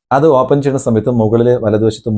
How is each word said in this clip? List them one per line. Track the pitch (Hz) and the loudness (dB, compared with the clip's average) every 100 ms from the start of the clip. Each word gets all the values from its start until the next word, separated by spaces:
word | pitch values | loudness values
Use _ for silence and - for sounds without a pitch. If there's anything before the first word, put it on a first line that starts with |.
| - | -4
അത് | 127 160 131 | 0 2 2
ഓപ്പൺ | 127 143 | 2 0
ചെയ്യുന്ന | 139 131 | 0 -2
സമയത്ത് | 127 110 110 120 | -2 -2 0 0
മുകളിൽ | 110 117 120 123 | 0 2 2 0
വലതുവശത്ത് | 107 104 110 107 - | 0 0 0 -2 -4